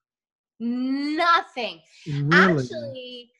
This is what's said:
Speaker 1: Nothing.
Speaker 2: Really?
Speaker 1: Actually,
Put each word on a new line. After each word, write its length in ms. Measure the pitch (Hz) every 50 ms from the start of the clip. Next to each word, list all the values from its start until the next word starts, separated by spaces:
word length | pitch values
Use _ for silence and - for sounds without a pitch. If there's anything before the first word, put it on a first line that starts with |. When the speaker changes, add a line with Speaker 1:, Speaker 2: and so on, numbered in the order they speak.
| _ _ _ _ _ _ _ _ _ _ _ _
Speaker 1:
Nothing. 1200 | 226 233 240 247 254 262 269 277 285 294 302 320 339 349 339 339 - - - 262 233 196 175 165 _ _ _ - - 170
Speaker 2:
Really? 560 | 143 143 143 143 165 302 381 381 339 285 262
Speaker 1:
Actually, 680 | - - - - 554 523 523 508 494 494 480 480 466 _